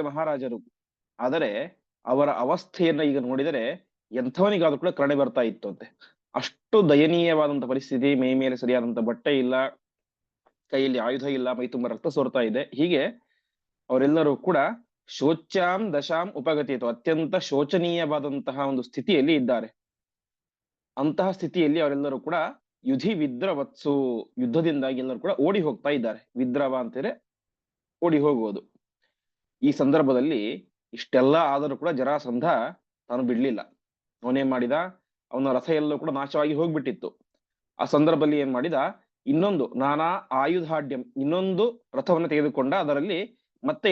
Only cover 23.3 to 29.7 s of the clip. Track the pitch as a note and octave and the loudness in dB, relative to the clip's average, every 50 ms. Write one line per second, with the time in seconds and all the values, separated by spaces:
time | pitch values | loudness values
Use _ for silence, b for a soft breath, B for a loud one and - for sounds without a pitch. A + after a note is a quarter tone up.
23.3 | B2 B2 F3 G3 E3+ C#3+ C3+ - _ - - D3 C#3+ C#3 C3+ B2+ A#2+ A2 - - | -2 -4 -4 -2 -2 -4 -6 -8 _ -6 -2 0 0 0 0 0 -2 -4 -6 -8
24.3 | _ B2 B2+ A#2+ A#2 D#3+ E3 E3+ D3+ C#3+ C3 C3+ C3+ B2+ B2+ C3 B2+ A2 - F#3 | _ -4 -4 0 0 2 2 2 0 0 -2 -2 -4 -4 -6 -6 -6 -6 -4 -4
25.3 | G3 - C3+ E3+ G3+ G#3 E3 D3+ A#2 - - C#3+ D3 C3+ A2+ A2+ G#2+ A2 - _ | 0 2 2 2 2 2 0 -2 -4 -4 -2 -2 -2 -2 -2 -4 -6 -8 -14 _
26.3 | - B2 C3 B2+ B2 C#3+ C#3+ C3+ C3 B2+ B2 A2+ A#2+ B2+ D3 A3+ - - _ _ | -6 -4 -2 -2 0 0 0 0 -2 -4 -4 -6 -6 -6 -6 -6 -8 -10 _ _
27.3 | _ _ _ _ _ _ _ _ _ _ _ _ _ _ E3 F3 D#3+ C#3+ C#3+ D3 | _ _ _ _ _ _ _ _ _ _ _ _ _ _ 2 2 4 4 4 4
28.3 | C#3+ A#2 A2 G#2+ G2 - - _ _ _ _ _ _ _ _ _ _ _ _ _ | 2 2 0 -2 -4 -6 -10 _ _ _ _ _ _ _ _ _ _ _ _ _
29.3 | _ _ _ _ _ _ B2+ D3 | _ _ _ _ _ _ 0 0